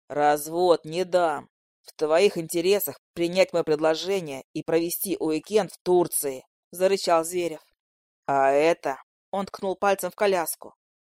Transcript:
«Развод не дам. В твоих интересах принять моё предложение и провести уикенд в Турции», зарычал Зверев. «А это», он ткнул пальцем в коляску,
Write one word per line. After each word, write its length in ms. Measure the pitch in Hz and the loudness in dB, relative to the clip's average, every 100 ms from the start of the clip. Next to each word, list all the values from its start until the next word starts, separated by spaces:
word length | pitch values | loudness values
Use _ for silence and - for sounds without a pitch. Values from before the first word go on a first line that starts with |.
| - | -8
«Развод 760 | 143 147 147 151 165 180 156 156 | 0 2 2 -2 2 4 4 0
не 180 | 165 | -6
дам. 460 | 180 180 165 143 127 _ _ _ | 0 2 2 -2 -10 _ _ _
В 100 | - | -20
твоих 460 | - 151 160 202 185 | -6 0 4 2 0
интересах 600 | 165 170 175 202 147 131 _ | -4 -2 0 0 -2 -10 _
принять 400 | - 170 185 180 | -6 -2 0 0
моё 120 | 170 | 0
предложение 800 | 160 151 156 160 175 196 160 135 - | -2 0 0 0 -2 -4 -6 -12 -12
и 80 | 156 | -10
провести 540 | 151 165 170 - 202 - | -2 0 0 -4 -6 -4
уикенд 540 | 156 156 - 208 175 | -2 -2 0 -2 -2
в 60 | - | -4
Турции», 680 | - 180 170 - 143 131 - _ _ | 2 2 2 -2 -6 -8 -14 _ _
зарычал 540 | 175 185 196 - 165 | -2 0 0 2 0
Зверев. 360 | 165 180 170 151 _ _ _ _ _ _ - | 0 -4 -4 -6 _ _ _ _ _ _ -2
«А 240 | 139 135 | 2 4
это», 480 | 139 160 170 151 131 - _ _ | 4 4 2 -4 -8 -12 _ _
он 140 | 190 190 | -8 -8
ткнул 280 | - 196 | -8 -6
пальцем 360 | 180 202 196 180 | -2 0 0 -4
в 40 | |
коляску, 600 | - 208 185 156 - 107 - _ _ _ | -2 0 0 -2 -8 -14 -20 _ _ _